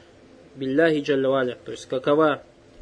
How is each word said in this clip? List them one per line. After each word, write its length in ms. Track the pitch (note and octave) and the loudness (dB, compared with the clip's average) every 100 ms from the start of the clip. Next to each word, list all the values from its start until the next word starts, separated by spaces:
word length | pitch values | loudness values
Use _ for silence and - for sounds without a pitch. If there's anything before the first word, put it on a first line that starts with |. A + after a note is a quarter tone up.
| - - - - - | -20 -20 -20 -20 -20
билляхи 460 | C3 C3+ C#3 E3 D3+ | -10 -4 2 2 2
джалля 280 | C#3+ C3+ C3+ | 0 0 0
ва 100 | C3+ | 0
аля». 180 | B2 A#2 | -2 -6
То 80 | - | -14
есть, 140 | A#2 - | -14 -8
какова, 560 | C3 D3 D3 D#3 C3+ - _ - - | -4 0 2 2 0 -8 _ -20 -18